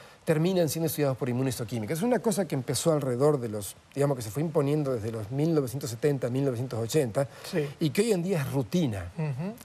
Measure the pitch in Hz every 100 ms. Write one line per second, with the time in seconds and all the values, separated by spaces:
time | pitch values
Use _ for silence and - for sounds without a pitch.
0 | - - - 156 170 185 160 160 160 -
1 | 143 127 131 123 135 120 113 120 104 160
2 | 240 240 233 196 196 147 - 135 170 151
3 | 135 120 147 147 120 104 98 - - -
4 | 143 131 110 120 165 156 139 151 139 123
5 | 110 113 104 135 156 156 131 131 139 113
6 | 147 139 123 127 139 117 127 113 113 156
7 | 127 117 139 - - 180 143 139 156 127
8 | 233 190 170 180 131 131 131 180 147 98
9 | 87 - 156 127 185 240